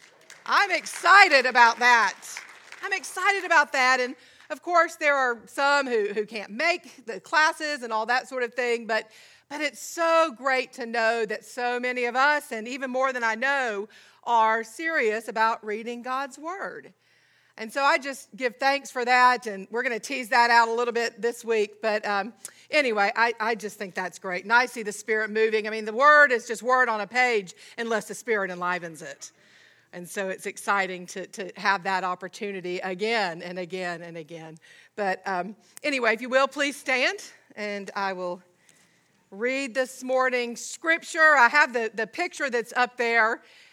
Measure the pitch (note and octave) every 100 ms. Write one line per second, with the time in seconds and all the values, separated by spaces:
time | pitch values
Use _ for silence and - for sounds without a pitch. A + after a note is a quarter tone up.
0 | - _ - - - C#4+ G4+ E4 G3 -
1 | E4+ G4 F#4+ C#4 B3+ B3 A#3 A3+ A#3+ A#3+
2 | G3 - - - - - - - F#4+ G4
3 | C4 F#4 F#4+ G4 F#4 D#4+ D4 C#4 B3+ C4
4 | B3 - - - - D4+ E4+ F4 E4 -
5 | D4+ C#4+ B3+ A#3 - - C#4 C#4+ C4+ A3+
6 | G3+ G#3 G#3 A3 G3 G#3+ E4 F4 C#4 -
7 | A3+ A3 - D#4 D#4 D#4 D4+ D4 A#3 A3
8 | A3 B3+ B3 B3+ A#3 A#3+ B3 A#3 A3 A3
9 | A3 - - _ - D4 D4 G#3+ - E4+
10 | E4 E4 D#4+ A3+ C4+ C4 A3 - A#3 A#3
11 | A3+ A#3 G#3+ G#3+ - - B3 B3 B3 B3
12 | A#3+ B3 C#4+ D4 C#4+ A3+ A3+ C4 C4 B3+
13 | C4+ B3+ A3+ A3 C4 C#4 B3 G3+ G#3 -
14 | - _ - A#3 A3 A3+ A3+ - E4 D#4+
15 | A3+ G#3+ A#3 A3 A3 - G#3+ G#3 A3+ A#3+
16 | A#3+ C4 C#4 C4+ D#4 G4 F3 D3+ - _
17 | _ _ _ _ _ - A3 C#4+ C#4 D#4+
18 | C#4 B3+ - G#3 B3+ - C4+ C#4 C4+ B3+
19 | A#3+ B3 B3 B3 A3+ G3 F#3+ A3+ B3 A3
20 | - C4 A3+ B3 A#3 A#3 A#3 A3+ A#3+ A#3
21 | A#3 A3 A#3 A#3 A3+ A3 G#3 - A3 G#3+
22 | G#3+ G3+ G3+ - - - - D4+ C4 G#3
23 | G3+ - A#3 A#3 A3 A3+ G3+ - G3 F#3+
24 | F3+ - G3 F3+ G3+ A#3 B3 B3+ G#3 G3+
25 | - A3 G#3+ G#3+ A3 G#3+ G#3+ A3 G#3+ A3
26 | C#4+ D4 C#4+ A#3 A3+ A3 A3+ B3+ A#3+ A3
27 | G3 A#3+ B3 A3+ F3+ - - - A#3 A3
28 | G#3 G3 - A3 F#3+ F3+ F3+ F3+ E3+ D#3
29 | D3+ C#3 - _ _ _ _ _ _ F3+
30 | F3 G#3+ F#3+ - G3+ - - G3+ F#3+ F3+
31 | F3+ G3 F3 - F3+ - G3+ G3 F#3 F#3
32 | F3+ F3+ F#3 - G3+ G3 F3+ F3+ F#3+ F#3
33 | A3 A#3 F#3 E3 F3 F#3 F3 F#3 F3+ E3+
34 | E3+ E3 D#3 E3 D#3+ D#3+ - - _ -
35 | G3 F#3+ G3 F#3 F3+ G#3 _ - D4 C4+
36 | A#3 A3 B3 C4 C4+ C#4+ C#4+ - - B3+
37 | D4+ G4+ - - _ - G#3 G3+ G3 G3+
38 | G3 F#3 F3+ F3+ _ _ _ _ _ _
39 | _ _ _ G3 A#3+ C4 C#4 C4 B3+ -
40 | B3+ C4 B3+ B3 A#3+ A#3 - - D#4+ E4
41 | - E4+ D#4 C#4+ A#3 D4 D4+ A#3+ A3 G#3+
42 | A3 - F4 - C#4+ A#3 A3 B3+ B3 -
43 | A#3 A#3 A3 A#3 - - -